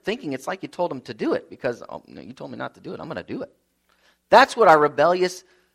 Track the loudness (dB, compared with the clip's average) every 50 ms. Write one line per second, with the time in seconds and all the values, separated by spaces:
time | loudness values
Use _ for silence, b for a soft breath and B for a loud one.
0 | -8 -8 -8 -6 -6 -8 -8 -8 -8 -10 -10 -10 -10 -10 -6 -4 -4 -4 -6 -8
1 | -12 -14 -10 -6 -4 -4 -4 -4 -6 -10 -12 -8 -6 -6 -6 -8 -12 -16 -16 -16
2 | _ -18 -20 -18 -18 -18 -18 -16 -16 -14 -12 -12 -12 -12 -14 _ -16 -16 -14 -14
3 | -12 -12 -12 -12 -12 -10 -12 -12 -12 -14 _ _ _ _ _ _ _ _ _ _
4 | _ _ _ _ _ 4 6 6 6 6 4 4 6 8 8 6 6 2 2 2
5 | 2 2 2 2 0 -2 -4 -8 -20 _ _ _ _ _